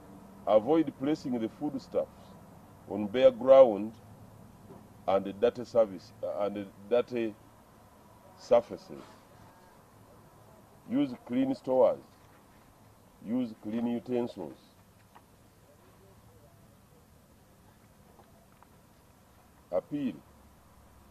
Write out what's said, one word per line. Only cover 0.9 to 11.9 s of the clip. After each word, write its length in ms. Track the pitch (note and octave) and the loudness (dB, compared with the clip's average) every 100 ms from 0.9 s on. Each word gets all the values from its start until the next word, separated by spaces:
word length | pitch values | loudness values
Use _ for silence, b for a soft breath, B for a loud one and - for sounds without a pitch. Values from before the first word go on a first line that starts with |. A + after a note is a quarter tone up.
| - | -4
placing 380 | C3+ D#3 - B2 | -4 -4 -4 -6
the 100 | A2 - | -6 -8
foodstuffs 760 | D3 C3+ - F2+ - - - - - - - - - | -8 -8 -8 -6 -6 -12 -20 -20 -20 -20 -20 -20 -10
on 180 | G2 G#2 | -8 -4
bare 240 | B2 C3 | 4 4
ground 640 | A#2 B2+ C3+ B2+ G2 G#2+ A2+ - - - - - - - - - - - | 4 8 10 10 6 -6 -12 -20 -20 -20 -20 -20 -20 -20 -20 -20 -12 -2
and 280 | G2 G2 G2 | -2 -2 -2
dirty 240 | A#2 B2 | -2 -2
service, 480 | A#2 A#2+ G#2+ F2+ - - | -2 0 0 -2 -18 -12
uh, 220 | F2+ - | -10 -4
and 220 | G2+ G2+ G2 - G2+ | -4 -6 -12 -16 -2
dirty 460 | A#2+ B2 B2 A2+ G2+ - - - - - - - - - - | -2 -2 -4 -6 -8 -20 -20 -20 -20 -20 -20 -20 -20 -20 -20
surfaces. 640 | - A#2+ - F2+ - C#2+ - - - - - - - - - - - - - - - - - - - | 2 2 2 -12 -16 -18 -20 -20 -20 -20 -20 -20 -20 -20 -20 -20 -20 -20 -20 -20 -20 -20 -20 -20 -6
Use 240 | B2+ C#3+ A#2+ - | -4 -4 -6 -6
clean 280 | B2 C3+ | -4 -2
stores. 460 | C#3 - C3 A2 | -4 -2 2 2